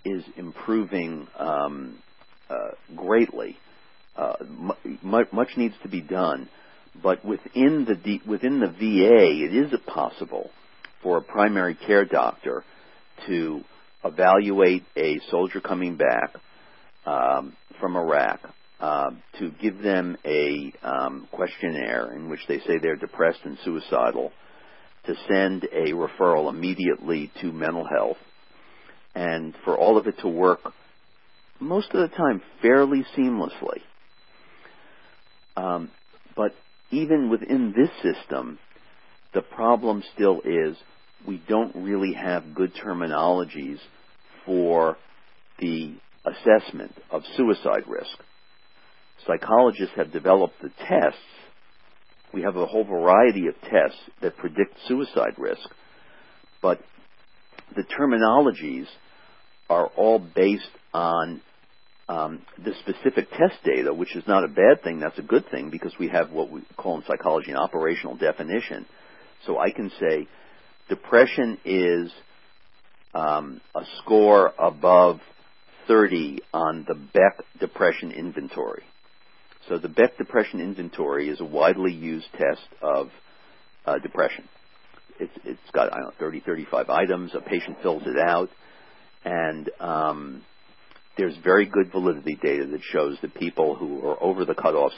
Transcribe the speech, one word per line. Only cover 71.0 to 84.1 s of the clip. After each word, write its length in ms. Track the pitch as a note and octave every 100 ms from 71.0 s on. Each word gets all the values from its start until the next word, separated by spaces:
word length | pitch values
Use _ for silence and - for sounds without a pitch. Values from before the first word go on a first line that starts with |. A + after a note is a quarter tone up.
| - A#2 B2+ - A#2+ G#2+ -
is, 480 | F#2 F2+ F2 E2+ - - - - - - - - - - E2
um, 440 | D#2 D2+ D2 - -
a 100 | - - -
score 500 | - A2 G#2 G#2 F#2 -
above 600 | F2 D2+ F2+ F2+ F2+ D#2+ - - - - - - -
thirty 540 | A2 G2+ F2 D2 C#2 -
on 320 | D#2+ D#2+ D#2+ D2+
the 80 | D#2
Beck 460 | C#2 - G2 - - -
Depression 520 | F#2 - F#2 - F2
Inventory. 720 | - E2+ D#2 C2+ - A#1 - - - - - - - - - -
So 120 | E2+
the 100 | E2+
Beck 280 | D#2 B2 -
Depression 420 | - A#2 G#2+ F2+
Inventory 720 | F2 F#2+ F2 - D2 C#2+ D2
is 100 | D2
a 60 | D#2+
widely 460 | D2 D#2+ F#2 F#2
used 400 | E2+ E2 D#2+ -
test 340 | - D2+ D2+ - -
of, 280 | D2+ C#2 C2+ - - - - - - - -
uh, 120 | C#2+
depression. 480 | C#2+